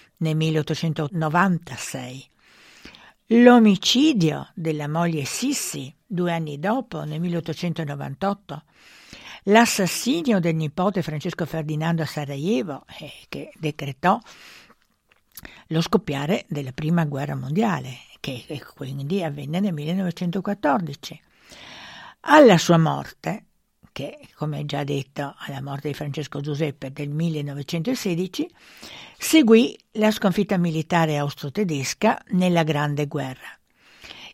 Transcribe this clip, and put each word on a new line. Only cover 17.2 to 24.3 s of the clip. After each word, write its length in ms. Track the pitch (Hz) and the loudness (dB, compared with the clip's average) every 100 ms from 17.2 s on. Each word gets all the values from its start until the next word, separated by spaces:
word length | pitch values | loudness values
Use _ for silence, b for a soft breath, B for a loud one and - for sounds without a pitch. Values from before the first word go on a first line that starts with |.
| 147 139 | -6 -6
mondiale, 640 | 131 160 226 151 131 127 - - | -4 0 0 -2 -6 -14 -20 -12
che, 240 | - 123 - | -10 -10 -10
eh, 140 | 143 - - | -12 -12 -14
quindi 480 | 135 139 143 196 | -10 -8 -4 -2
avvenne 360 | 160 143 143 170 | -4 -6 -4 -2
nel 140 | 202 | -2
millenovecentoquattordici. 1500 | 151 151 185 185 - 175 185 190 196 294 254 160 139 - - _ B B B B B B B B B | -2 -4 -2 -2 -2 -4 -2 -4 -2 0 0 -2 -10 -14 -18 _ B B B B B B B B B
Alla 360 | 320 311 254 170 | 6 10 10 8
sua 200 | - 165 | 6 4
morte, 680 | 156 139 - - 160 214 _ _ _ _ _ | 4 0 -8 -10 -8 -8 _ _ _ _ _
che, 280 | - 139 - - | -12 -12 -14 -20